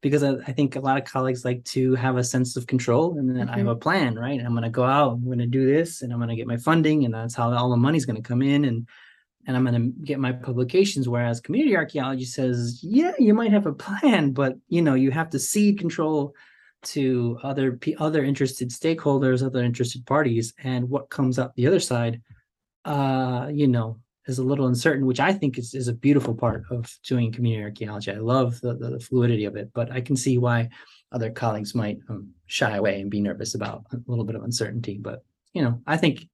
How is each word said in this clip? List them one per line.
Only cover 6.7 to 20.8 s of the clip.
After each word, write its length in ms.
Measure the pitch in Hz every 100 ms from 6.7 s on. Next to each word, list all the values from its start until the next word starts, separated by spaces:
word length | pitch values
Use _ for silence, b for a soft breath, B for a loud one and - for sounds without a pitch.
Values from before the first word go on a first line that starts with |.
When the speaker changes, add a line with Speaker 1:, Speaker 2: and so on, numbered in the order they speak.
| 165 156 151
Speaker 1:
and 80 | 127
that's 220 | 113 117
how 180 | 117 120
all 160 | 120 123
the 80 | 123
money's 300 | 127 160 127
gonna 160 | 110
come 180 | 107 120
in, 240 | 135 143
and, 240 | 143 117 117 B B B B _ -
and 80 |
I'm 100 | 127
gonna 240 | 127 120 117 127
get 160 | 147 139
my 140 | 131
publications. 760 | 127 123 123 123 180 202 165 123
Whereas 360 | 120 120 117
community 340 | - 196 302 190
archaeology 480 | 151 151 131 135
says, 560 | 127 - 131 123 117 120
"Yeah, 300 | 160 233 339 320
you 160 | 220
might 180 | 214 233
have 140 | 208 202
a 80 |
plan, 580 | 143 - 202 294 208 147
but, 240 | 131 135 131 _
you 120 | 170
know, 140 | 160
you 160 | 131 135
have 180 | 135 160
to 80 | 135
cede 400 | - 208 208 202
control 560 | 170 - 156 156 143 b b b b _
to 540 | - - 131 123 120 120
other 300 | 139 139 135
pe-, 240 | 120 - 151
other 260 | 156 156
interested 460 | 135 139 131 - 123
stakeholders, 760 | - 160 165 151 139 135 127
other 180 | 131 127
interested 440 | 120 120 120 127 123
parties, 480 | 139 147 113 113 -
and 240 | 127 127